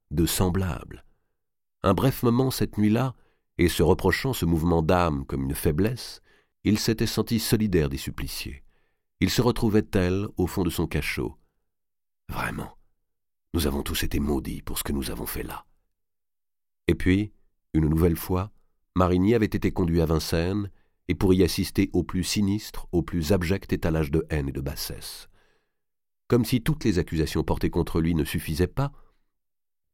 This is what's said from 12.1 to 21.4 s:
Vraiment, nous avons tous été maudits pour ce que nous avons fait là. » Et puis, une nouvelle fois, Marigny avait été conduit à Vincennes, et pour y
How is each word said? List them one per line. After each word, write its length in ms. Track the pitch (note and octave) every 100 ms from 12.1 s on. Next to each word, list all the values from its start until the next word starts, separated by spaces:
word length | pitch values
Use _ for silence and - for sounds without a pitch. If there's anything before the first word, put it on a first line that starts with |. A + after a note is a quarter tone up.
| _ -
Vraiment, 480 | A#2+ E2+ - - - _ _ _ _ _ _ _
nous 120 | F2 C#2+
avons 160 | C#2+
tous 220 | - D#2
été 160 | - D2+
maudits 420 | C#2+ C#2 - C#2+
pour 160 | - -
ce 60 |
que 100 | -
nous 160 | C#2 B1
avons 160 | A#1 A#1+
fait 180 | C2+
là. » 220 | - - - _ _ _ _ _ _ _ _ _ _ _ -
Et 60 |
puis, 380 | E2 F#2 F#2+ G#2 - _ _ _
une 140 | D#2+ D2+
nouvelle 300 | D#2+ F2 D#2+
fois, 340 | - F#2 G#2 - _ _ _ F2+
Marigny 380 | F2+ F2+ G2
avait 120 | A#2 G#2+
été 260 | E2+ F#2+
conduit 300 | - E2+ E2
à 40 | D#2+
Vincennes, 640 | D#2+ - E2+ F2 G2+ G2 - _ _ -
et 80 | E2+
pour 180 | G2
y 80 | F#2